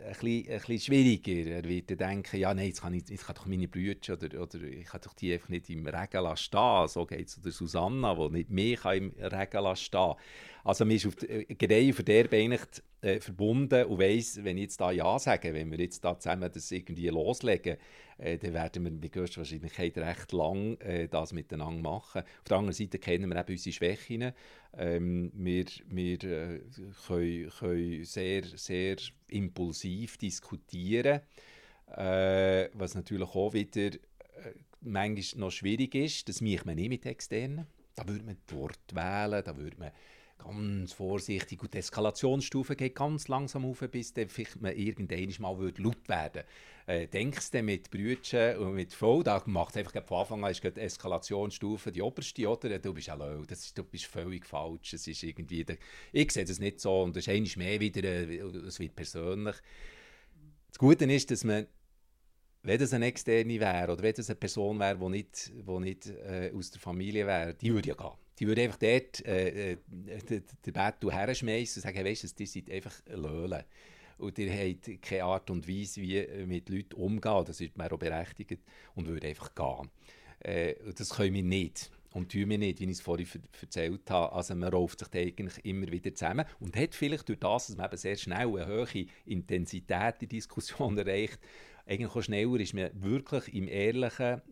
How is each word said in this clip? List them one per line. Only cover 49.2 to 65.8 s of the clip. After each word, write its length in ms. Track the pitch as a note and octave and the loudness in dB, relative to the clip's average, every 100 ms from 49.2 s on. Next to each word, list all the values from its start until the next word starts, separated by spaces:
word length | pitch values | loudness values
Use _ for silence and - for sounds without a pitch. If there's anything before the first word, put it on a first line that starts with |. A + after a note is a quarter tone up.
da 180 | B2 G2 - | 6 2 2
macht 260 | F2+ E2 | 0 0
es 60 | G#2+ | -2
einfach 280 | F2+ G#2 - | -4 -6 -2
von 140 | F2+ | 0
Anfang 240 | G2+ G#2+ | 0 0
an, 80 | G2+ | -2
ist 100 | F2+ | 0
gerade 140 | F#2 G#2+ | -2 -2
die 60 | |
Eskalationsstufe 1080 | A2 - F#2+ E2+ - G2+ G#2 - G#2 G#2+ A2 | -6 -6 -4 -2 -2 -2 -2 -2 -4 -4 -4
die 100 | - | -2
oberste, 460 | A2 - C3+ - G#2 | -2 -4 -8 -2 0
oder? 300 | A#2 A#2+ F#2+ | 0 -2 -4
Du 160 | G2 | -4
bist 160 | D#2 D#2+ | -6 -8
allein, 340 | D2+ D2 D2+ D2+ | -8 -6 -8 -8
das 180 | - - | -12 -12
ist, 120 | - | -10
du 60 | |
bist 220 | D#2+ F#2 - | -10 -10 -10
völlig 400 | - F2 F2+ - | -8 -6 -8 -8
falsch, 480 | D#2 D#2+ E2 - | -6 -6 -8 -10
es 140 | D#2+ E2 | -10 -8
ist 160 | D2+ | -8
irgendwie 400 | E2 D#2 E2+ E2 | -8 -8 -6 -4
der, 140 | D#2 E2 - - - | -4 -8 -12 -20 -2
ich 200 | C#3+ D3+ | 2 2
sehe 140 | G#2+ F2+ | 2 -2
das 140 | F2+ | -2
nicht 200 | G2+ - | -4 -2
so, 220 | G2 F#2+ | 2 4
und 140 | F2 F2 | 4 0
das 120 | G2+ | 0
ist 20 | |
einmal 220 | G2+ G2 F#2 | 2 0 -2
mehr 220 | F2+ G#2 | -2 0
wieder, 240 | G#2 G2 | 0 0
äh, 340 | F#2+ F2+ E2 F2 G2 F2 F#2 | -2 0 -2 -6 -8 -10 -10
es 120 | - | -8
wird 160 | D#2+ - | -8 -8
persönlich. 600 | D#2 E2 E2+ G2 G#2 - - - - - - - - - - - _ | -10 -6 -4 -2 -4 -6 -12 -16 -16 -16 -20 -20 -20 -20 -20 -20 _
Das 80 | - | 6
Gute 280 | C3 E3 C#3 | 8 8 8
ist, 260 | C#3 - | 4 4
dass 120 | A#2 | 0
man, 220 | A2 G#2+ G#2+ - _ _ _ _ _ _ _ _ | 2 2 0 -12 _ _ _ _ _ _ _ _
wenn 180 | F#2 A#2 | 2 2
das 140 | C3+ | 4
eine 120 | B2+ A#2+ | 2 2
Externe 520 | - - A2+ A2+ A2+ | 0 4 4 4 2
wäre, 340 | G#2 F2+ F2 | 2 4 2
oder 100 | E2+ | 2
wenn 100 | A2 | 2
das 160 | - - | 2 -2
eine 60 | G#2+ | -4
Person 440 | G2+ G#2+ G2+ G#2+ | -4 0 0 2
wäre, 180 | G2 F#2 | 2 2
die 120 | F#2 | 0
nicht, 420 | G2 G2+ - - A#2 | -2 -6 -12 -12 -10
die 240 | G2+ | -6
nicht, 280 | F#2 | -4